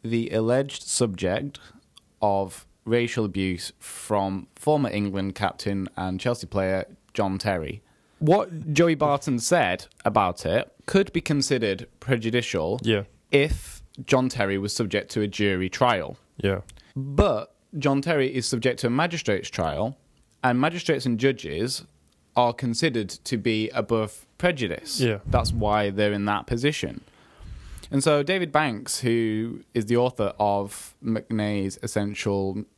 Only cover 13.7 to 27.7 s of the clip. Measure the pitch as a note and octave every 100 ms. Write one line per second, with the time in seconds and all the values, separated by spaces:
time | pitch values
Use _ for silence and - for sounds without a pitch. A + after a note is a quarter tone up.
13.7 | - - - B2 C3+ B2+ A#2+ G2 G2 G2+
14.7 | - A2 G2+ - - G#2 F#2+ G2+ F#2+ F#2
15.7 | - B2 G#2 D2+ - _ - G2 F#2+ -
16.7 | - - - C3+ C#3 G3+ A2+ A2+ _ _
17.7 | D3+ C#3 C#3 C#3+ D#3 C3+ C3 A#2 A#2+ B2+
18.7 | A#2+ A#2+ B2 E3 E3+ - G2 - - D#2+
19.7 | D2 A2 C#3+ _ _ _ _ B2+ B2 D3
20.7 | E3+ - D3+ - A2+ C3+ B2+ - D2 A#2+
21.7 | - - _ _ _ _ - B2 A2+ B2+
22.7 | A2+ E3 A#2 G2+ - - A#2+ G#2+ A2 A2
23.7 | A#2+ G2+ A2+ G#2+ - - _ F3+ D#3 G#2+
24.7 | - - A3+ B2 G#2 - B2+ A2 A#2 G#2
25.7 | G#2 G#2 G2 G#2 G#2 G2+ G#2 - A#2 C#3
26.7 | D3+ - - - _ - - - - -